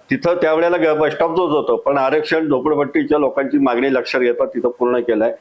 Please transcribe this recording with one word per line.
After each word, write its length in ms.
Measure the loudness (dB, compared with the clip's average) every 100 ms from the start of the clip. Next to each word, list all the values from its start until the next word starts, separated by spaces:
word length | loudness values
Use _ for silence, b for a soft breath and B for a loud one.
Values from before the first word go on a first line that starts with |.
| -4
तिथं 240 | -2 0
त्यावेळेला 420 | 0 2 2 2 2
ग-, 220 | 2 2
बस 140 | 0
स्टॉप 180 | 0 -2
जोच 200 | 0 0
होतं, 260 | 0 0 0
पण 220 | 0 0
आरक्षण 500 | 2 0 0 -2 0
झोपडपट्टीच्या 680 | 0 0 -2 0 -2 0 0
लोकांची 400 | 0 -2 -2 0
मागणी 360 | 2 2 0
लक्षात 260 | 0 0 0
घेता 240 | 0 0
तिथं 240 | -2 -2 -4
पूर्ण 320 | -2 0 0
केलंय. 320 | 0 0 0 -2